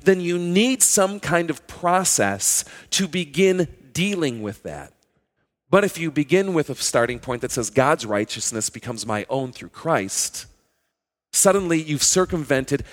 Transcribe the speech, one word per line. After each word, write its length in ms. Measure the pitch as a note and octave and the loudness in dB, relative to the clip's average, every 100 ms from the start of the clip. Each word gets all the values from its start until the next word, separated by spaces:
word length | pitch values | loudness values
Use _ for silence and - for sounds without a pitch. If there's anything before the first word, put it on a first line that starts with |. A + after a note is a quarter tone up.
then 200 | - F#3 | 2 4
you 180 | F3 F3 | 2 -2
need 420 | F3 F3+ A#3+ C4 | 2 2 4 4
some 380 | - - F#3+ G3+ | 2 4 2 0
kind 300 | - F3 E3+ | 0 0 0
of 180 | D3 - | -6 -8
process 960 | - F3 F#3 F3 - G2+ G2 - - - - - | -4 0 2 2 2 0 0 -2 -2 -4 -14 -6
to 180 | - F#3+ | -2 -2
begin 580 | F#3 D#3 C#3+ F#3+ F#3 E3 - - | -2 -4 2 2 4 0 -4 -12
dealing 500 | C3+ F#3+ G3 D3+ A#2 | -4 -2 0 -2 -2
with 220 | G#2+ F#2+ | -6 -8
that. 300 | - D2 C#2+ _ _ _ _ _ _ _ _ | -12 -12 -14 _ _ _ _ _ _ _ _
But 140 | F#3+ | 2
if 140 | G3+ - | 2 -2
you 140 | E3 | -4
begin 420 | C#3+ C#3+ F3+ G3 | -2 2 2 2
with 160 | E3+ D3 | 0 -2
a 60 | C3 | -4
starting 440 | - C3 A#2 A#2+ | -2 0 0 -2
point 220 | - A#2+ | -6 -6
that 100 | - | -4
says 180 | - A2+ | -4 -2
God's 360 | - C3+ D#3+ A2 | 2 2 2 0
righteousness 640 | G#2 G#2+ - - A2+ G#2+ | -2 -2 -4 -4 -4 -6
becomes 360 | A#2 B2 A2+ G#2 | -8 -12 -10 -6
my 200 | G#2+ G2 | -6 -4
own 220 | C3+ C3 | -6 -6
through 180 | - F2+ | -10 -18
Christ, 760 | - D#3+ D3 G2 - - - - _ _ _ _ _ _ _ _ | -10 -2 -2 0 -4 -4 -6 -16 _ _ _ _ _ _ _ _
suddenly 480 | - G3+ G3 F#3 E3 | 2 4 4 2 -2
you've 220 | D#3 D3 | 0 0
circumvented 840 | - F#3 F#3 F3+ C3+ C3+ C3 C#3 - | 2 2 2 -2 0 -2 0 -4 -6